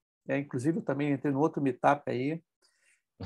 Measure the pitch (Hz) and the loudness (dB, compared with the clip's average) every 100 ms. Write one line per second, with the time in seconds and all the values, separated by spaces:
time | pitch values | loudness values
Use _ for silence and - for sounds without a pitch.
0 | _ _ - 135 139 135 139 185 - 139 | _ _ -4 -4 -2 -2 0 -2 -2 -2
1 | 147 135 147 135 160 160 139 - 143 143 | 0 0 0 2 2 2 0 2 2 2
2 | - 120 139 165 - _ _ _ _ _ | 0 -2 -2 -4 -10 _ _ _ _ _
3 | _ _ | _ _